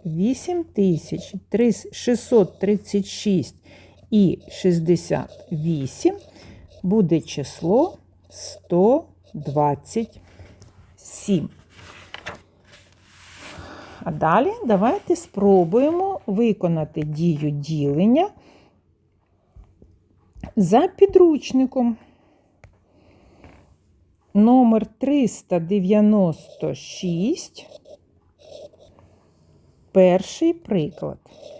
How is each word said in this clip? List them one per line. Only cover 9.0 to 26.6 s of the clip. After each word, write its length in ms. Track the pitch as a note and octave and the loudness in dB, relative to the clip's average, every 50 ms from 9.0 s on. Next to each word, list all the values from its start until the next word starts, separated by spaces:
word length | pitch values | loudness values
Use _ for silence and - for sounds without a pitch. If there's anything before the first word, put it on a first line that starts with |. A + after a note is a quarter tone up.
| - - _ _ _ _ - | -2 -6 _ _ _ _ -16
двадцять 880 | D#3 C#3+ D3+ C#3 D3+ D3 D3 C#3+ C#3+ - - - A3+ A#3 - - - - _ - - - - - - - - _ _ - _ _ | -12 -10 -6 -2 0 0 0 0 -4 -6 -8 -6 -6 -6 -8 -10 -20 -20 _ -20 -20 -20 -20 -20 -20 -20 -20 _ _ -20 _ _
сім. 540 | _ - - - - - - G3+ D#3+ - - - - _ _ _ - - - - - - - - - - - - - _ _ _ _ _ _ - - _ _ _ _ _ _ - - - - - - - - - - - - - - - - - - - | _ -20 -16 -14 -8 -4 -2 -2 -2 -2 -4 -12 -16 _ _ _ -20 -20 -20 -20 -20 -20 -20 -20 -18 -16 -18 -18 -18 _ _ _ _ _ _ -20 -20 _ _ _ _ _ _ -20 -20 -20 -20 -20 -20 -20 -18 -18 -18 -18 -20 -20 -20 -20 -20 -20 -14 -12
А 80 | - | -10
далі 400 | D3+ D3+ E3 D#3 E3+ G#3+ C4+ F#4 A4 B4 G#4+ | -6 -2 0 2 4 4 2 0 -2 -4 -2
давайте 480 | B3 G#3 F3+ G3 B3 E4+ G4+ - - F4 | 0 2 2 2 2 0 0 -2 -2 -4
спробуємо 1040 | - - - - G3+ G3 G3+ G3 F#3+ F3 D#3+ F3+ A#3+ C4 D4+ E4+ F4 F#4+ G4 F#4+ - - | -4 -4 -10 -4 0 2 4 4 4 4 2 2 2 2 2 0 -2 -2 -4 -6 -6 -6
виконати 760 | - G3 G3 A#3+ - G3+ - - E3+ E3+ D#3+ D#3 - - D#3+ | -4 -2 0 0 0 0 0 -2 -2 -2 -2 -4 -6 -6 -8
дію 480 | D3+ D3+ D3+ D3 E3 F3 D#3+ C#3+ D3+ D3 | -8 -6 -4 -2 0 0 0 0 -2 -4
ділення 800 | D3 C#3+ C#3+ D#3 D#3+ D3+ C#3+ C#3+ C#3+ D3+ F#3 A3 A#3+ D#4 F#4 G4+ - - _ _ _ _ _ _ _ _ _ _ _ _ _ _ _ _ _ _ _ _ _ _ _ - - _ _ _ - _ _ _ _ _ _ _ _ _ _ - - - - | -4 -6 -6 -6 -4 -2 -2 0 0 2 2 4 4 2 2 0 -4 -12 _ _ _ _ _ _ _ _ _ _ _ _ _ _ _ _ _ _ _ _ _ _ _ -20 -20 _ _ _ -20 _ _ _ _ _ _ _ _ _ _ -18 -16 -6 -2
за 320 | - F#3+ D#3+ G3 B3 E4 | 0 2 4 4 4 2
підручником. 1080 | F#4+ - - G4 G4 F#4 F#4+ F4+ E4+ D#4 B3+ - - - C4 C4 B3+ - C4 A#3+ A#3+ A3+ - _ _ _ _ _ _ _ _ _ _ _ _ - - _ _ _ _ _ _ _ _ _ _ _ _ _ _ - - - _ _ _ _ _ _ _ _ _ _ _ _ _ _ _ - | 2 2 4 4 6 6 6 4 4 2 0 -4 -4 -2 -2 -2 0 -2 -2 -2 -2 -2 -4 _ _ _ _ _ _ _ _ _ _ _ _ -20 -20 _ _ _ _ _ _ _ _ _ _ _ _ _ _ -20 -20 -20 _ _ _ _ _ _ _ _ _ _ _ _ _ _ _ 2
Номер 480 | G3+ G#3 A#3 B3 C4 B3+ A3+ A3+ A3 A3 | 4 6 6 6 6 6 6 4 2 0
триста 760 | - _ - - C4+ C#4+ D4 B3+ F#3+ - - - - F#3 F3 | -2 _ -6 -2 0 2 2 0 0 -2 -6 -6 -4 -4 -2
дев'яносто 1160 | E3 D#3+ G3+ G#3 F3+ F#3 G#3+ G#3+ G#3 G#3 G#3+ G#3 F#3+ E3+ C#3+ - - - - - | -2 0 -2 0 2 2 4 4 4 4 4 4 2 0 -2 -4 -10 -20 -14 -8